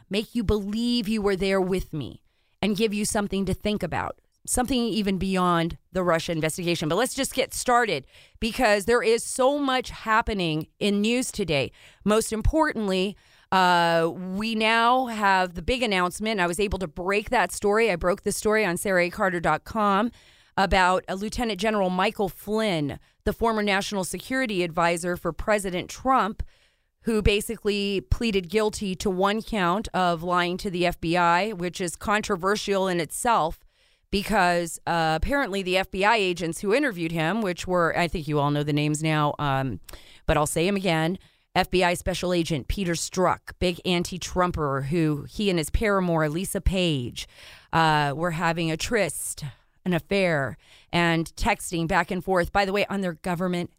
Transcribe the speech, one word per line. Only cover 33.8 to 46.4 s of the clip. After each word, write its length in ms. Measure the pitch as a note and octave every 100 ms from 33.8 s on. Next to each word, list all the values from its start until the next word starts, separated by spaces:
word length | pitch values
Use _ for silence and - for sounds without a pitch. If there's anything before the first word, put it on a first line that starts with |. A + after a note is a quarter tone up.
| _ _ -
because, 720 | G3 - G#3+ F3 F3 E3+ - -
uh, 260 | E3+ D#3+ D#3+
apparently 460 | F3+ C#4+ B3 G3
the 160 | F#3 F3+
F 140 | F#3
B 120 | G3
I 120 | G3+ A3+
agents 460 | F#3+ F3 E3 -
who 120 | G#3
interviewed 380 | A#3 D4 F3 E3
him, 300 | E3 D#3+ G#3+
which 260 | G#3 F3+ -
were, 300 | F3+ E3 -
I 100 | E3+
think 200 | G3 D3
you 120 | D3
all 120 | C#3+
know 120 | D3
the 100 | D3
names 300 | D3 D3+ D3+
now, 320 | D#3+ D3+ D3 -
um, 400 | C#3+ C3+ C3+ G2+ - - - - -
but 120 | D#3
I'll 100 | D3
say 200 | - F3
'em 80 | G3+
again, 420 | F#3+ D#3+ E3 F#3+ - _ _
F 160 | F3 F#3
B 140 | F3+
I 100 | F3+
Special 400 | F3+ - F3+ F3+
Agent 340 | F3+ D#3+ D#3+ G#2
Peter 260 | - F3+
Strzok, 580 | E3+ - - F3+ G2+ - -
big 200 | F3+ E3 -
anti-Trumper, 1000 | F3 F3 F3+ - F3+ F3+ E3 D3 C3+ C3+
who 360 | E3+ D#3 D3 -
he 200 | - G#3
and 100 | F3
his 100 | D3+
paramour, 600 | - A3+ G3 F3+ E3 D#3
Lisa 320 | D#3